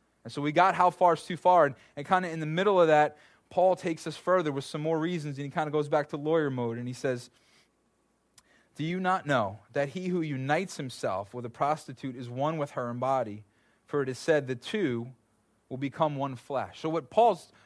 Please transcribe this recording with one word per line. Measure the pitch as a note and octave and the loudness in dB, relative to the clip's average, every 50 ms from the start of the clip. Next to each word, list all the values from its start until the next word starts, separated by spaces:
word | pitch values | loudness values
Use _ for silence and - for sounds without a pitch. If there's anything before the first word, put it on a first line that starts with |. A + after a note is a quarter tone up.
| _ _ _ _ - | _ _ _ _ -16
And | A#2 - | -12 -8
so | D3 | -6
we | C#3+ D3 | -4 0
got | D3+ E3+ F3 F#3+ E3+ | 4 4 6 6 6
how | D#3+ F#3 F3+ | 4 4 4
far | F3 - F#3 F3 E3 | 4 4 4 4 4
is | D#3 - | 4 0
too | - F3+ | -8 -6
far, | D3+ - F3+ F3+ F3 D3+ | 0 4 6 8 8 6
and, | C#3+ B2+ - - _ - | 6 2 -2 -18 _ -14
and | C#3+ C#3+ | -10 -4
kinda | - F#3+ F#3 F#3 E3+ | 0 0 0 0 -2
in | D#3+ E3 | -6 -6
the | D#3 | -6
middle | D3+ D#3 F3 G3 G#3 G3+ F3+ | -4 -2 0 2 4 6 6
of | E3+ D#3 | 6 8
that, | D#3 D3+ D3+ D3 - - - _ _ _ _ _ | 8 6 6 4 0 -6 -20 _ _ _ _ _
Paul | - F3+ F3+ F#3+ F3+ | 0 2 4 4 2
takes | - - F3+ E3 - - | 2 -2 -6 -6 -6 -8
us | E3 D3+ | -10 -10
further | - - F3 F3+ F#3 E3+ D3+ | -6 0 2 2 2 2 0
with | C#3 C#3 C3+ | -2 -4 -6
some | - - D#3 | -8 -6 -4
more | D3+ D#3+ E3 D#3 | -2 -2 -2 0
reasons, | D#3 F3 F3+ E3 C#3+ D3+ C#3 | -2 -2 -4 -4 -6 -6 -8
and | C3+ C#3+ | -8 -8
he | C#3 | -6
kinda | - E3+ D#3 D3+ | -4 -4 -2 -2
goes | C#3+ D3+ D3 C#3+ | 0 -2 0 0
back | D#3 D3+ C#3+ - | 0 0 0 -2
to | - | -6
lawyer | D3 C#3+ D3+ E3 E3 D3+ C#3+ | -6 -2 0 2 2 2 0
mode, | C3 B2+ A#2+ A#2 A2+ A#2+ | 0 -2 -4 -4 -4 -6
and | B2 B2 | -8 -8
he | B2 | -8
says, | - - C3+ B2+ B2 - - _ _ _ _ _ _ _ _ _ _ _ _ _ _ _ _ _ _ _ _ _ _ - _ _ _ _ _ _ | -4 -4 -4 -4 -4 -6 -14 _ _ _ _ _ _ _ _ _ _ _ _ _ _ _ _ _ _ _ _ _ _ -20 _ _ _ _ _ _
"Do | - D3 | -6 -6
you | E3 F3 F#3 | -4 -4 -2
not | F#3 F3+ F#3 F#3 - | 0 0 0 0 0
know | D3 C#3+ B2 G#2+ F#2+ G2 - _ _ - | 0 2 2 2 0 -4 -10 _ _ -4
that | C#3+ C#3 C#3+ | -2 -2 -2
he | - F#3 F#3 F#3 | -4 -6 -4 -2
who | F3+ F3+ D#3+ | -2 -2 -2
unites | D3+ C#3+ C3 C3 C3+ D3 E3+ G3 F#3 - - | -4 -4 -4 -2 0 0 0 -2 -4 -8 -10
himself | C#3+ B2+ - - - A#2 F#2+ F#2+ G#2 - - | -10 -10 -8 -6 -6 -4 -4 -4 -6 -8 -10
with | B2 A#2+ | -12 -12
a | A#2 | -10
prostitute | - - D3+ C#3+ D#3 D3+ - - C3+ - - C3+ A#2+ | -4 -2 0 0 0 -2 -6 -12 -14 -10 -10 -10 -10
is | B2 B2 A#2+ | -10 -10 -10
one | A#2+ C3 C#3 D3+ E3 | -6 -4 -4 -2 -2
with | D#3+ C#3+ C#3+ | -4 -6 -6
her | - C3+ B2 A#2+ | -6 -6 -6 -6
in | A#2+ B2 | -6 -4
body? | B2+ C3 C3+ C3 A#2+ G#2+ G2+ G#2+ G#2+ _ _ _ _ _ _ _ _ | -2 0 0 0 -2 -4 -8 -14 -16 _ _ _ _ _ _ _ _
For | - - C#3+ | -4 -2 -2
it | C3+ C3 | -2 -2
is | B2+ - | -4 -4
said, | - - D#3+ D3 C#3 | 0 2 2 2 2
'The | B2+ C3 | -2 -6
two | A#2+ - - - G#3+ F#3+ C#3 A#2+ A#2 A#2+ B2+ C3 _ _ _ _ _ _ _ _ _ _ - | -8 -8 -6 -2 0 0 0 -2 -2 -6 -8 -14 _ _ _ _ _ _ _ _ _ _ -12
will | C3 | -10
become | C3 C#3 C3+ - - E3 D3+ D3 | -6 -6 -6 -2 0 0 0 0
one | C3+ C3+ C#3 C3 | -2 -6 -6 -6
flesh.'" | A#2+ - - C#3+ B2 G#2 F2 - - | -8 -10 -6 -4 -4 -4 -6 -8 -8
So | - D#3+ | -6 -4
what | E3 E3 C#3 - | -4 -4 -6 -2
Paul's | - G#3+ A#3 A#3 F#3 D#3+ - - _ _ _ | 4 4 6 6 4 0 -4 -18 _ _ _